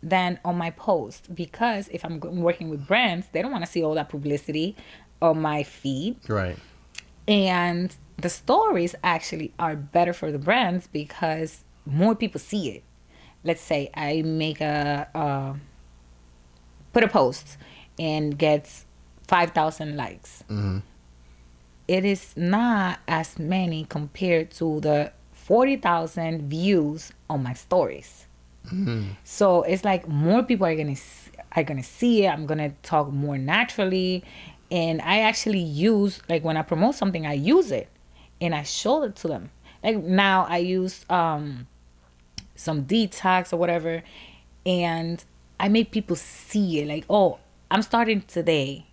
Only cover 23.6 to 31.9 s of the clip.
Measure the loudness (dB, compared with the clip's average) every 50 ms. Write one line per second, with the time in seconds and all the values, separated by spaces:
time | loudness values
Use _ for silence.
23.6 | 0 -2 -2 -4 -6 -6 -6 -6 -6 -6 -8 -4 0 2 2 2 2 -2 -6 -4
24.6 | -2 -2 -2 0 2 2 2 2 2 -2 -6 -18 -20 -20 -20 -20 0 2 4 6
25.6 | 6 4 2 0 2 2 2 2 0 -4 -4 -4 -4 -2 -2 -4 -4 -4 -4 0
26.6 | 2 4 4 4 4 2 -2 -6 -10 -14 -18 -20 -10 _ -4 -2 -2 -2 -4 -8
27.6 | -4 0 2 2 2 2 0 -8 -14 -18 -20 -20 -20 -20 -20 -20 -20 -20 -20 -20
28.6 | -14 -8 -4 -2 -2 0 0 -2 -4 -6 -8 -12 -14 -12 -2 2 4 6 6 4
29.6 | 4 2 0 0 0 0 0 0 -2 -2 -2 0 2 4 4 4 4 2 0 2
30.6 | 2 0 0 0 -2 -4 -4 -6 -10 -14 -14 -16 -18 -18 -20 -20 -20 -6 -2 -2
31.6 | -2 -2 -2 -6 -6 -8